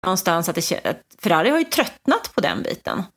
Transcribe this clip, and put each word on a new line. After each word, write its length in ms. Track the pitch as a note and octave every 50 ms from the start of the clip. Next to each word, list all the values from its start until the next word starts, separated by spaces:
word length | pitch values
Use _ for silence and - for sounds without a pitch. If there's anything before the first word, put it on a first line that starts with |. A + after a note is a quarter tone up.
| -
någonstans 440 | F#3 F#3 F3+ - F#3 E3+ E3 E3+ -
att 60 | E3+
det 60 | -
kä-, 280 | E3+ - - - - -
att 120 | E3+ - _ _ - _
Ferrari 280 | - G#3 F3 D#3 E3 A3+
har 80 | D4 E4
ju 60 | D#4+
tröttnat 680 | D#4+ - - C4+ - - - _ - D4 A4+ - - -
på 60 | -
den 220 | F#3+ - F2 - -
biten. 400 | - - - _ - - - F#3+ - _